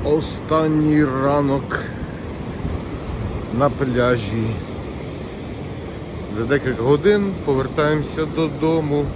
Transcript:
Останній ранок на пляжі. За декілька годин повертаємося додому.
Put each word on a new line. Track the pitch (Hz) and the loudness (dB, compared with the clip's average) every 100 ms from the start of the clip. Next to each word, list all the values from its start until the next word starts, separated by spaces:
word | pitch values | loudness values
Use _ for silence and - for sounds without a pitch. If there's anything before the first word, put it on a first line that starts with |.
| 143 | 4
Останній | 156 151 - - 156 160 156 151 151 143 | 2 0 -6 0 2 4 4 4 6 4
ранок | 131 139 147 143 139 - - - - - - - - - - 80 80 - 76 - - - - - 113 | 4 2 4 2 0 0 -4 -4 -6 -8 -8 -8 -8 -8 -6 -4 -4 -6 -8 -6 -4 -4 -6 -4 2
на | 143 | 2
пляжі. | 135 135 123 123 120 101 113 110 104 - 98 - - - - - - - - - - - - - - - 101 | 2 0 2 4 2 0 -2 -2 -2 -6 -8 -8 -8 -8 -8 -10 -10 -10 -8 -8 -8 -10 -10 -8 -8 -6 -4
За | |
декілька | 113 139 131 113 | 0 2 0 0
годин | 120 147 196 208 196 180 143 | 4 6 6 4 2 -2 0
повертаємося | 135 131 - 151 151 135 - 156 160 | 0 0 2 2 2 -2 -2 -2 0
додому. | 160 139 160 165 151 147 139 | -2 0 2 2 2 0 0